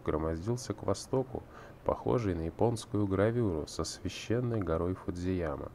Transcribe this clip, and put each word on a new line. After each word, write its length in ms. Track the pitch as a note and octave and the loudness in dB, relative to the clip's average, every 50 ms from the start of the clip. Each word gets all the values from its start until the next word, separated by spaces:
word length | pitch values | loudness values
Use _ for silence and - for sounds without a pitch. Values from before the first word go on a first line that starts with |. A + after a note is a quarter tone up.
| - | 0
громоздился 680 | - D#2 D2+ D#2 D#2+ E2 E2 E2+ G#2+ A#2+ B2 - - G2+ | 0 0 2 2 0 0 0 -2 -2 -2 -2 -2 -4 -6
к 80 | - - | -2 -2
востоку, 600 | G2 G2+ - - - - C3 B2+ - - - - - - - - - - - - | -2 -2 -2 -2 0 0 0 0 0 -4 -8 -8 -10 -14 -16 -16 -16 -18 -2 0
похожий 500 | - - - - - A#2+ B2+ A#2 G2+ F2 | 0 0 2 2 2 2 4 4 2 0
на 80 | E2 D#2+ | 0 -2
японскую 640 | D#2+ - - - A#2 A#2 G#2+ - - - G#2 G#2 | -2 0 2 2 2 2 0 -2 -2 0 0 2
гравюру 600 | G2 F#2+ F#2 G2 A2 A2+ B2 A#2+ G2+ E2+ D2+ C#2+ - | 4 4 4 4 4 4 4 2 2 2 0 -2 -4
со 160 | - - E2 | -4 -4 -4
священной 760 | - - - - F2+ - - - - G#2+ A#2+ B2 A#2+ A#2 A2 | -4 -4 -6 -6 -6 -6 -6 -2 -2 0 0 2 0 0 0
горой 340 | F#2+ E2 D#2+ E2 E2+ F2 F#2 | 2 2 2 2 2 0 0
Фудзияма. 760 | - - - F2+ F2 F2+ F#2 F#2 F2+ E2+ D#2 C#2+ C#2 C#2+ - | -2 -4 -4 -4 -2 0 0 2 2 0 0 -2 -4 -6 -8